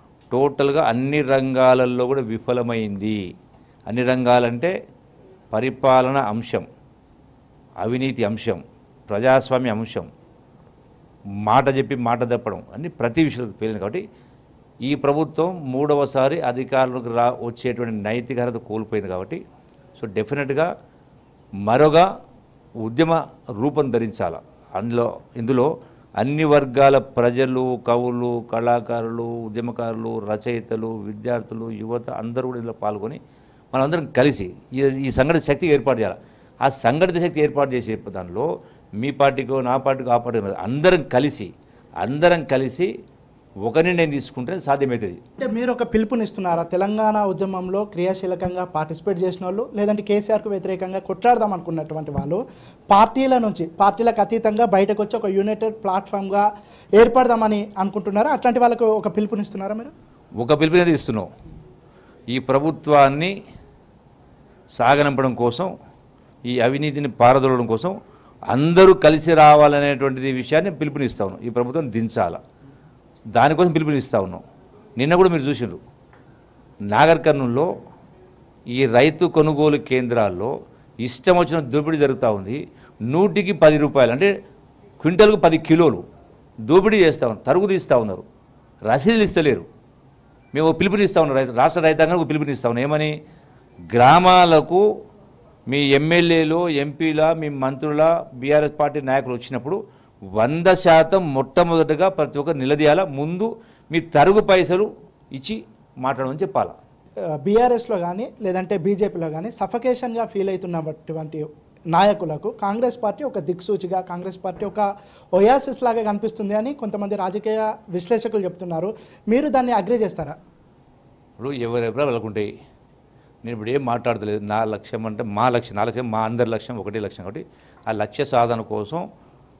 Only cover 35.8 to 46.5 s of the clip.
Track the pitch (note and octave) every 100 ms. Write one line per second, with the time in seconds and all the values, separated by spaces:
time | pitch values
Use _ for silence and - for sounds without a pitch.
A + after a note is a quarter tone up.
35.8 | B2+ A#2+ G2+ - - _ _ - C3+ -
36.8 | - D#3 F3+ F3 E3+ D#3 D3+ C#3 C#3 B2
37.8 | G2+ A2 - F#2+ F2+ F#2 D3+ F3+ - -
38.8 | _ G2+ C3+ C#3 C#3 B2+ B2 C3+ B2 C3
39.8 | C3+ C3 B2 A#2+ B2 A2+ G2 - F#2+ C#3
40.8 | F3 F3+ - B2+ C#3+ C#3+ F2+ - _ _
41.8 | _ - G#2+ D3 F3 F3 C3 C3 C3 C3
42.8 | F#3+ - - _ _ _ _ G2 A2 C3
43.8 | E3+ F3 D#3+ C#3+ - - B2 F#3 - C#3+
44.8 | C#3 A#2+ G2+ F2 - - C4 A3+ B3 A#3+
45.8 | A#3 G#3+ A3 A#3+ G#3 - F#3